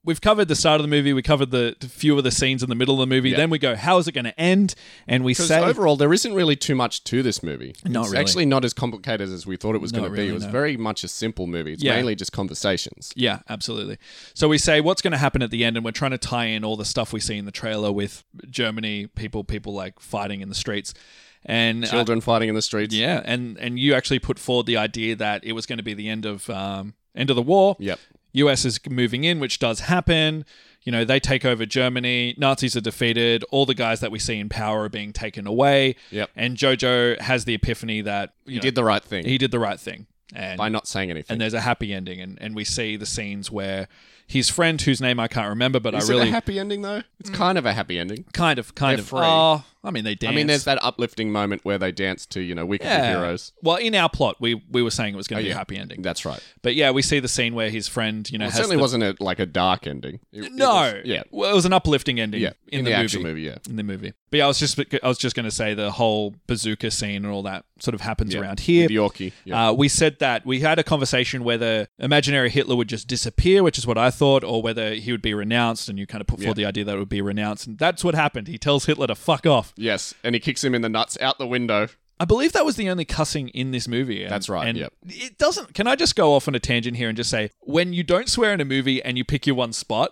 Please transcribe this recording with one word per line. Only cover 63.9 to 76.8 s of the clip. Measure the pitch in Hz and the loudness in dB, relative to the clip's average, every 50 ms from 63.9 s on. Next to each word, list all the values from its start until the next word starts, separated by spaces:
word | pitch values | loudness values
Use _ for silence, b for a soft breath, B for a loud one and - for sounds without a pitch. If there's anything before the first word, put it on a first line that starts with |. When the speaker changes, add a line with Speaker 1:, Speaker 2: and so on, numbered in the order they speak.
| 98 95 104 95 - _ _ _ | -8 -8 -10 -12 -14 _ _ _
Speaker 1:
But | - | 2
yeah, | 147 143 | 4 4
I | |
was | 139 139 - | 4 4 2
just, | 151 135 - - | 0 0 0 -2
I | 139 _ - 131 - | -4 _ -4 0 0
was | 127 127 | 0 0
just | - - 127 - | 0 -2 -4 -4
gonna | 127 117 110 | -4 -6 -4
say | - - 113 107 104 | -4 -2 -2 -2 -2
the | 101 107 101 | -2 -4 -4
whole | 101 - 117 110 107 107 107 101 98 - _ | 0 2 2 2 2 2 -2 -4 -6 -12 _
bazooka | - 123 104 - 110 110 - - 110 | -4 -4 -2 -2 -4 -4 -2 -4 -4
scene | - - - 104 101 98 101 | -4 -4 -4 -4 -6 -6 -6
and | |
all | 101 101 98 98 | -6 -6 -6 -6
that | 98 95 92 - _ _ _ | -8 -10 -10 -14 _ _ _
sort | - - 117 | -6 -4 -4
of | 98 | -4
happens | - 113 110 - - 104 92 | -6 -4 -2 -2 -2 -2 -4
Speaker 2:
Yeah. | 82 | -4
Speaker 1:
around | 98 98 98 101 | -4 -6 -6 -4
here. | - - 170 170 170 | 2 4 6 6 6
Speaker 2:
With | 160 | 6
Yorkie, | 110 107 104 101 - - 95 92 - - _ | 4 4 2 2 0 -4 -10 -10 -10 -14 _
yeah. | 92 120 117 113 110 | -4 0 2 4 4
Speaker 1:
Uh, | 113 | 4
we | 131 143 | 4 4
said | 139 - - 165 156 139 _ | 2 4 4 2 2 2 _
that | 147 131 120 110 - | 0 0 0 0 -2
we | 127 131 127 | -2 -2 0
had | 147 156 160 | 2 2 2
a | 156 151 | 2 2
conversation | - 160 147 135 - - 127 123 - - 131 120 | 2 0 0 0 0 0 0 0 0 -4 -4 0
whether | 120 117 113 117 113 113 110 104 _ _ | 0 0 0 0 0 0 0 -2 _ _
imaginary | _ 143 135 147 147 135 139 143 139 127 120 | _ 0 2 2 4 4 4 2 2 2 2
Hitler | 113 143 131 - 127 | 2 0 2 2 2
would | 120 117 | 2 2
just | 104 117 107 - | 0 -4 -8 -6
disappear, | - 123 120 - 123 - - - 180 190 196 185 | -6 -6 -4 -4 0 0 4 6 6 6 6 6
which | 165 - - | 4 2 0
is | 113 | -2
what | 120 113 | 0 2
I | 110 117 127 | 4 4 2
thought, | - - 147 139 135 135 131 | 4 4 4 6 6 4 4
or | - 117 113 | 0 -2 0
whether | 110 113 113 117 110 107 110 | 0 -2 -2 -2 -4 -4 -4
he | 107 104 117 | -6 -4 -4
would | 120 107 98 | -4 -2 -2
be | 113 104 | -2 -2
renounced, | 104 101 107 117 120 120 117 113 110 - - | -2 -2 0 2 2 2 0 0 -4 -8 -8
and | 101 | -8
you | 98 98 | -8 -8
kind | - - 107 | -10 -10 -6
of | 101 | -4
put | - - - | -4 -2 -2
forward | 101 104 107 107 | -2 -2 0 0
Speaker 2:
Yeah. | 104 | -2
Speaker 1:
the | 101 | -2
idea | 98 107 | -2 -4